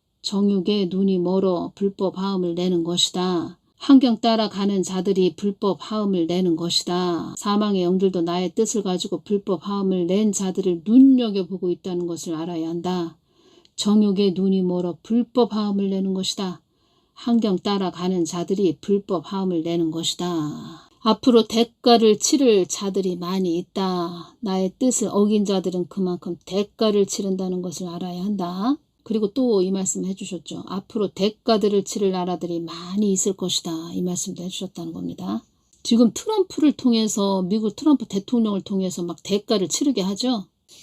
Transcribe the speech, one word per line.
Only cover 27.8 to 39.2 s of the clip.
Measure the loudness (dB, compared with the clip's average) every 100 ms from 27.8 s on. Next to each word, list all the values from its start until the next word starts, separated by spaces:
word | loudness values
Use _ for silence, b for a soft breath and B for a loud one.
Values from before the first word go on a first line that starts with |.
| -10
알아야 | -8 -8 -6
한다." | -4 -4 -4 -2 -2 -2 _ _
그리고 | -4 -2 0
또 | 0 2 4
이 | 2
말씀 | 0 -2 -4
해주셨죠. | -4 -6 -8 -10 -10 -14 -8
"앞으로 | -10 -6 -2 -2
대가들을 | 0 -2 0 0 2 2 0 0
치를 | -2 -2
나라들이 | 0 -2 -4 -4 -6
많이 | -8 -10 -6 0 2
있을 | 2 0
것이다." | -2 -2 -4 -4 -6 -6
이 | -4
말씀도 | -4 -4 -6 -8
해주셨다는 | -10 -8 -10 -10 -12
겁니다. | -8 -8 -8 -6 -6 -8 _ _ _
지금 | 2 4 4
트럼프를 | 2 -4 -2 -2 2 2
통해서, | 2 2 2 2 0 0 0
미국 | 0 -2 -2 -2
트럼프 | 2 2 2
대통령을 | -6 -2 0 0 -2
통해서 | -4 -4 -2 -4
막 | -6 -8